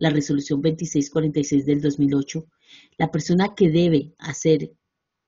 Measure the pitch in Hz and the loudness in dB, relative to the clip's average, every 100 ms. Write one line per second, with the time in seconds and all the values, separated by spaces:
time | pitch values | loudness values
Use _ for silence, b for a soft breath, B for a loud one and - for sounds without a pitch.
0 | 165 151 143 143 - 143 156 160 165 151 | 0 0 0 -2 -2 -2 -2 -2 -4 -2
1 | 143 160 160 151 143 143 139 147 151 139 | -2 -2 -2 -2 0 0 0 0 0 0
2 | 139 139 135 160 160 b b b b - | 0 0 -2 -8 -12 b b b b -6
3 | 165 160 - 180 202 208 185 156 175 156 | -4 -2 0 0 0 2 2 4 4 2
4 | 147 - - - 160 156 - - _ _ | 0 -10 -12 -4 0 0 0 -14 _ _
5 | _ _ | _ _